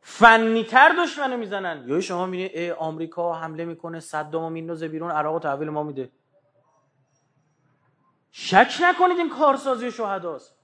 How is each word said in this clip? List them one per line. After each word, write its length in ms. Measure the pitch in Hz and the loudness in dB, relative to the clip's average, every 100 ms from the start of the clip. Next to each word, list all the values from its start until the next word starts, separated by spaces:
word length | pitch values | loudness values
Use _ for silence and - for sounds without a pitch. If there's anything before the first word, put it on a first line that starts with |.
فنی‌تر 920 | - - 226 226 226 226 214 254 302 320 | -20 6 8 8 4 0 4 6 6 6
دشمنو 340 | 339 - 269 247 | -2 -2 -6 -6
می‌زنن. 480 | 214 196 185 156 123 | -6 -6 -6 -8 -4
یا 140 | 151 | -4
شما 260 | 185 180 185 | -2 -4 -4
می‌بینی، 220 | 180 185 | -6 -8
ای، 220 | 165 175 | -8 -8
آمریکا 640 | 165 160 160 165 170 170 | -6 -8 -8 -10 -6 -6
حمله 300 | 160 160 156 | -6 -8 -10
می‌کنه، 360 | 170 165 165 165 | -10 -10 -12 -14
صدامو 500 | 160 156 151 160 165 | -10 -10 -6 -6 -6
میندازه 380 | 165 165 160 160 | -8 -10 -10 -8
بیرون، 220 | 156 170 | -8 -6
عراقو 280 | 151 151 165 | -4 -2 -4
تحویل 300 | 160 139 151 | -4 -6 -6
ما 140 | 151 | -6
می‌ده. 280 | 151 135 131 _ _ _ _ _ _ _ _ _ _ _ _ _ _ _ _ _ _ _ _ _ _ | -6 -8 -12 _ _ _ _ _ _ _ _ _ _ _ _ _ _ _ _ _ _ _ _ _ _
شک 420 | - - 185 262 - | -14 4 6 6 4
نکنید 360 | 349 359 359 359 | 2 4 2 2
این 120 | 339 | -2
کارسازی 600 | 247 294 269 269 247 247 | 2 2 2 -2 -4 -4
شهداست. 640 | 226 214 196 170 156 - _ | -6 -6 -6 -8 -12 -16 _